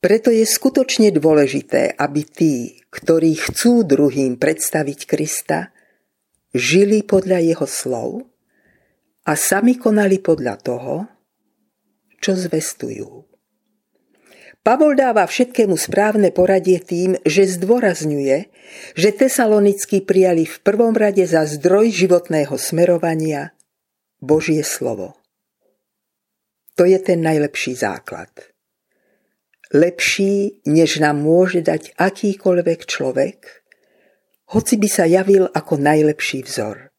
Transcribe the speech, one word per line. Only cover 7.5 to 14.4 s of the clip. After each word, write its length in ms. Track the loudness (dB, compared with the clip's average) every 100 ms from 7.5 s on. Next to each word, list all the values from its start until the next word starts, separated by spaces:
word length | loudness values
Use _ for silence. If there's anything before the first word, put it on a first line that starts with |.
| -2 -6
slov 420 | -8 -8 -6 -8 -10 -16 _ _ _ _ _ _ _ _ _ -6
a 60 | -4
sami 400 | 0 2 2 2
konali 460 | 0 2 2 0
podľa 340 | 0 -2 -2 -8
toho, 340 | -8 -8 -8 -8 -10 _ _ _ _ _ _ _ _ _ _ _
čo 160 | -4
zvestujú. 920 | -4 -4 -6 -6 -10 -12 -12 -14 -18 _ _ _ _ _ _ _ _ _ _ _ _